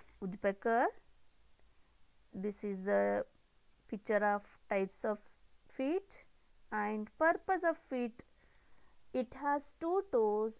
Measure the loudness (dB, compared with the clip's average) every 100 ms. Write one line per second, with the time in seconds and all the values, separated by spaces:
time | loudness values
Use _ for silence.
0 | -2 -10 -10 -4 -2 -2 0 2 2 0
1 | -16 -20 -20 -20 -20 -20 -20 -20 -20 -20
2 | -20 -20 -16 -8 -6 -6 -6 -6 0 2
3 | 2 0 -4 -10 _ _ _ -20 -10 -8
4 | 0 2 2 0 -4 -16 -4 -2 -2 -2
5 | -4 -4 -6 -20 -20 -20 -14 -6 -2 -2
6 | -4 -16 -20 -20 _ -20 -8 -4 -2 -4
7 | -6 2 4 4 2 0 2 -2 -4 -4
8 | -4 -6 -20 _ -20 -20 -20 -20 -20 -20
9 | -6 -4 -4 -4 0 0 -2 -6 -2 0
10 | 2 2 4 2 0 -4